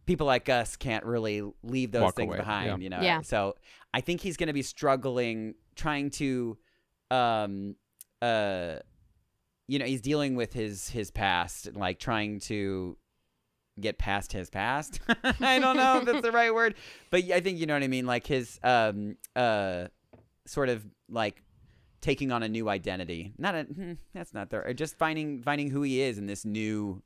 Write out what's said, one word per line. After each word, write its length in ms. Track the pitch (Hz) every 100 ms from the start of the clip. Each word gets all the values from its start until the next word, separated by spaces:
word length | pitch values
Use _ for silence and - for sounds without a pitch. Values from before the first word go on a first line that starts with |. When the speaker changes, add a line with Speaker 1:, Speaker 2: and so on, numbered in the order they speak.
| -
Speaker 1:
people 200 | 175 147
like 220 | 123 -
us 280 | 123 110 -
can't 280 | 139 110
really 380 | 113 117 110 104 104 -
leave 300 | 113 131 123
those 100 | 113
Speaker 2:
Walk 140 | 98 107
Speaker 1:
things 120 | 113
Speaker 2:
away, 80 | 90
Speaker 1:
behind," 280 | 101 104 92
Speaker 2:
yeah. 80 | 95
Speaker 1:
you 60 | 92
know? 100 | 127
Speaker 3:
Yeah. 180 | 180 165
Speaker 1:
So 340 | 156 113 98 - - - -
I 80 | 123
think 200 | 147 175
he's 160 | 190 160
gonna 160 | 160
be 100 | 143
struggling, 920 | 127 - 151 135 135 123 120 110 110 - _
trying 360 | - 156 147 143
to, 460 | - 139 127 117 110 _ _ _ _ _
um, 640 | 127 120 110 104 98 101 - _ _ - _
uh, 540 | 120 113 101 95 87 78 - _ _ _ _ _ _ _ -
you 120 | 139
know, 40 |
he's 160 | 127 135
dealing 340 | 117 151 143 127
with 160 | 113
his, 360 | 123 110 101 -
his 220 | 120 101
past, 640 | - 98 87 85 - -
like, 240 | 101 92 90
trying 400 | - 110 107 104
to 560 | - 107 98 95 90 - _ _ _ _ _ _ _ -
get 180 | 202 -
past 340 | 104 139 -
his 180 | 101 87
past. 500 | - 110 139 156 -
<laughs> 200 | - 226 262 -
I 180 | 262 262
don't 180 | 262 262
know 220 | 262 254
if 60 |
that's 180 | 247 226
the 80 | 233
right 200 | 233 233
word, 200 | 226 226 208 - - -
but 140 | 180 180
I 100 | 180
think 180 | 185 175
you 80 | 160
know 80 |
what 80 | 147
I 60 | 135
mean. 160 | 131 127
Like 200 | 123 -
his, 340 | 135 117 -
um, 540 | 123 123 110 104 104 - -
uh, 520 | 123 120 107 98 90 90 _ _ - _ _ -
sort 220 | - 135
of, 160 | 117 104 _ _
like, 340 | 113 107 - _ _ - _ _ _
taking 280 | - 139 139
on 120 | 120
a 60 | 113
new 200 | 113 107
identity. 640 | 98 98 92 87 85 - -
Not 160 | 180
a, 80 | 170
hmm, 280 | 147 156 180 175 -
that's 180 | 185 -
not 160 | 110 101
there. 220 | 107 -
Just 220 | 127 156 -
finding, 440 | 160 156 151 139
finding 280 | 120 147 143
who 120 | 139
he 180 | 143 131
is 140 | 135 104
in 80 | 101
this 180 | 101
new, 580 | 110 107 107 107 101 95